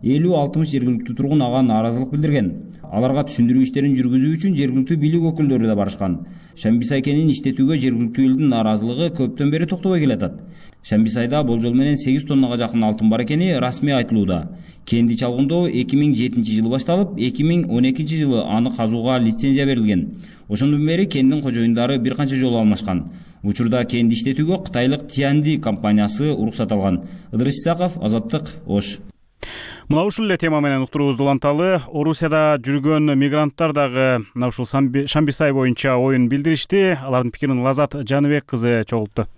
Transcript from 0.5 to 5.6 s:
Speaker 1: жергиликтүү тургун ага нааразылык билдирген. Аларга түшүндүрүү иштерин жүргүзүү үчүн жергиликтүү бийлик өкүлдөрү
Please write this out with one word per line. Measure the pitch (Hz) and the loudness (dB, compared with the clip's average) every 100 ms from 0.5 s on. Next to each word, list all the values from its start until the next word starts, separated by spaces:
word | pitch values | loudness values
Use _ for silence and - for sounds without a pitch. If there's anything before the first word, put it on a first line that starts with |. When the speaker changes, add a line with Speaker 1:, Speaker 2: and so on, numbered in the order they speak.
| 156 156 | 0 -2
Speaker 1:
жергиликтүү | 139 123 117 - 117 | 0 0 -2 -4 -4
тургун | 139 151 123 | 0 2 2
ага | 123 | 2
нааразылык | 127 110 113 117 131 | 2 2 0 -2 -2
билдирген. | 147 151 143 98 - - - - | -2 0 2 0 -4 -12 -18 -6
Аларга | 101 127 135 139 | -2 0 0 -2
түшүндүрүү | - 120 123 131 | 0 2 4 2
иштерин | 143 143 | 2 0
жүргүзүү | 131 123 127 139 | 2 2 2 2
үчүн | 160 196 160 | 0 0 0
жергиликтүү | 139 127 131 165 | 0 0 0 0
бийлик | 147 170 165 | 2 2 0
өкүлдөрү | 160 147 131 | 0 2 2